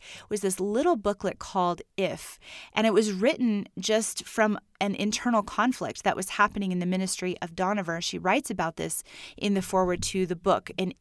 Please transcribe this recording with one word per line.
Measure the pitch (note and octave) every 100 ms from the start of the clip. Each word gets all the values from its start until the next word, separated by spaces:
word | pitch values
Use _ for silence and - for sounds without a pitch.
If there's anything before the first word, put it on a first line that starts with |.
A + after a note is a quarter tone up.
| - - -
was | G#3
this | G3 F#3
little | G3 A3 E4+ C#4
booklet | G3+ G3+ G3 -
called | - G3 F3 E3+ - -
If, | F#3 D3 - - - - -
and | - A3
it |
was | G3+ G#3+
written | F#3 A3+ D#4+ A#3+ G#3 G3 -
just | - G#3+ G#3+ - -
from | - G#3+ G#3 - -
an | G3+ F#3+
internal | G#3 G#3 B3 A3+
conflict | G#3+ - A#3+ B3+ D3 - G3
that | -
was | F#3+
happening | - G#3 G#3+ G3
in | F3+
the | F3
ministry | F#3 F#3 - F#3 F3
of | F3
Dohnavur. | E3 F#3 G#3 E3+ E3
She | - F#3
writes | F3+ A#3 -
about | F#3 E3 -
this | E3 - - - - -
in | G#3
the | G3
foreword | F#3 F#3+ F#3 F3
to | - F#3+ F3+
the | F3
book. | G3 C3+ - -
And | F#3 -